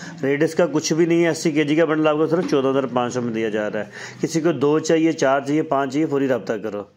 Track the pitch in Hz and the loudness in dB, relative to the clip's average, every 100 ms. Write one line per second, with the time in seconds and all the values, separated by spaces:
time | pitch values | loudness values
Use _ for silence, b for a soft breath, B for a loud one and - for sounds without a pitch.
0 | B B 135 143 151 - 170 151 - 160 | B B -2 2 0 2 0 0 0 2
1 | 170 170 170 156 170 147 147 151 160 156 | 2 4 2 0 0 0 2 2 2 2
2 | 156 151 156 170 151 143 135 135 131 123 | 2 2 2 0 0 0 2 0 0 -2
3 | 120 123 120 110 113 107 107 104 101 B | -2 -4 -4 -4 -2 -2 -4 -4 -8 B
4 | B B 156 165 160 143 143 156 156 165 | B B -4 0 0 2 2 2 2 2
5 | 165 135 139 139 135 151 156 139 139 139 | 2 2 2 2 0 -2 0 -2 0 -2
6 | 156 139 135 123 107 110 107 101 98 | -2 0 0 0 -2 -6 -6 -8 -12